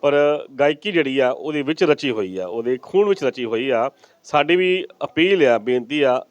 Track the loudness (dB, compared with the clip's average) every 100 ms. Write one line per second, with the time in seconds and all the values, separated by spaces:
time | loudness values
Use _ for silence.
0 | 2 2 2 0 -6 0 0 0 -2 0
1 | 0 2 0 0 -6 -4 -4 0 2 2
2 | 0 -4 -4 -6 -8 -6 -4 -4 -2 0
3 | 2 0 -2 -4 -6 -4 -2 -2 -2 _
4 | _ _ -2 0 2 2 2 -2 -4 -10
5 | -8 0 2 4 4 2 0 -4 -2 -2
6 | 0 0 -4